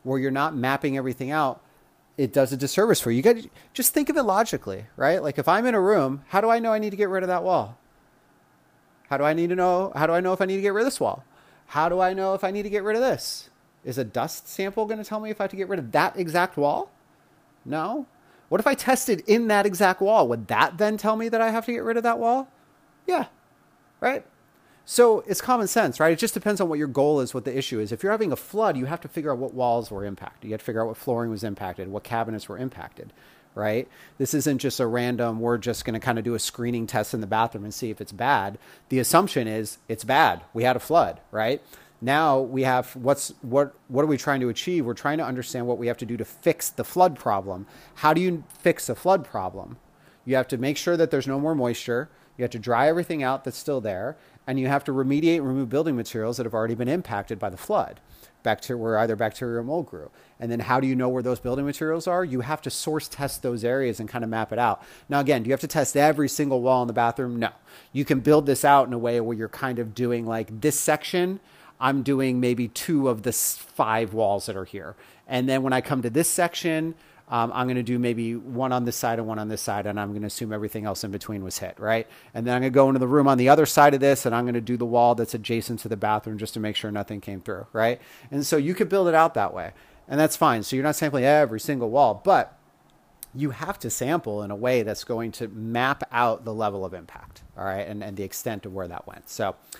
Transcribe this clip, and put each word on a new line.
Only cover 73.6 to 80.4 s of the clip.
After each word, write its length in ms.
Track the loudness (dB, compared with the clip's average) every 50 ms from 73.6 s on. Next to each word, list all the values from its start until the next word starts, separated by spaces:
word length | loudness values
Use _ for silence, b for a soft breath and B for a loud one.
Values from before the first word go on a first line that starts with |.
| -10 -12 -4 -2 0 2 2 0 0 -2 0
walls 320 | 0 0 0 0 -2 -4
that 100 | -6 -8
are 100 | -8 -10
here. 300 | -10 -12 -14 -14 -14 -16 B B B B B B -4
And 200 | -2 -2 0 2
then 160 | 0 0 0
when 100 | 2 0
I 80 | 0
come 200 | 0 0 -2 -2
to 80 | -2 0
this 200 | 0 2 2 2
section, 680 | 2 2 0 0 0 -4 -4 -2 -2 -2 -2 -4 -6 b b b b b b -4
um, 220 | -2 0 0 0 0
I'm 140 | -2 -2 0
gonna 160 | 0 -2 0
do 160 | 0 0 0
maybe 360 | 0 0 0 0 -2 -4 -4
one 360 | -6 -8 -8 -4 -4 -2 0
on 140 | 0 0 0
this 100 | -2 -4
side 220 | -2 -2 -2 -2 -2
and 100 | -2 -4
one 120 | -6 -6
on 100 | -6 -6
this 120 | -6 -6
side, 240 | -4 -4 -4 -4 -4
and 140 | -4 -4 -4
I'm 140 | -6 -6 -6
gonna 140 | -6 -6 -8
assume 260 | -8 -8